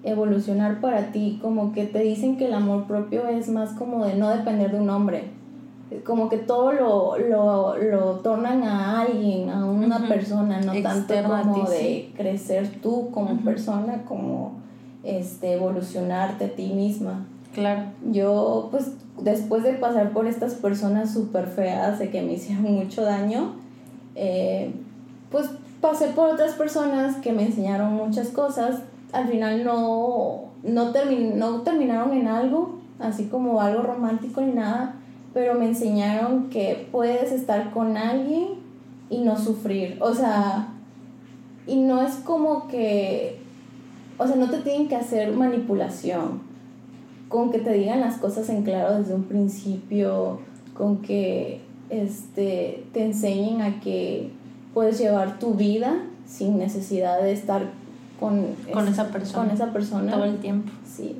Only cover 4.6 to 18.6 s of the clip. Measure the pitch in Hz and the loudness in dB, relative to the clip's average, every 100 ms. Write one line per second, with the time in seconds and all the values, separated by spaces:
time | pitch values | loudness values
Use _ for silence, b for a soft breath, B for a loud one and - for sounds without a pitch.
4.6 | 196 202 208 202 202 175 - - - - | 2 2 2 4 2 0 -6 -14 -18 -18
5.6 | - - - - - 233 220 226 - 247 | -18 -18 -14 -12 -2 0 2 0 -2 0
6.6 | 254 285 240 202 185 - 240 214 208 202 | 2 4 4 4 2 2 2 4 4 4
7.6 | 196 - 214 202 190 185 226 220 240 262 | 2 2 2 2 2 0 0 0 2 2
8.6 | 233 202 196 226 233 220 208 185 185 190 | 2 0 0 0 2 2 0 0 0 0
9.6 | 196 208 226 233 226 208 202 208 208 190 | 0 2 2 2 2 0 2 0 2 2
10.6 | 190 196 196 196 202 208 208 214 202 202 | 0 0 0 0 0 2 2 2 2 2
11.6 | 190 170 170 160 - - 196 196 - 190 | 2 2 0 -2 -6 -6 -2 -2 0 0
12.6 | 202 - 214 240 240 - 202 240 214 214 | 0 -4 -2 0 -2 -2 0 0 0 0
13.6 | - 202 220 - - - 131 - - - | -2 -2 -2 -4 -6 -6 -4 -4 -6 -10
14.6 | B B B B - 190 180 - 185 180 | B B B B -6 -4 -6 -6 -2 0
15.6 | 185 185 180 185 180 180 196 196 196 - | 0 -2 -4 -4 -2 0 -2 -2 -4 -4
16.6 | 190 196 202 208 196 190 190 - - - | -4 0 0 0 -4 -6 -10 -14 -14 -2
17.6 | 202 202 202 - - 208 196 208 220 226 | 0 0 -4 -8 -2 2 4 4 2 0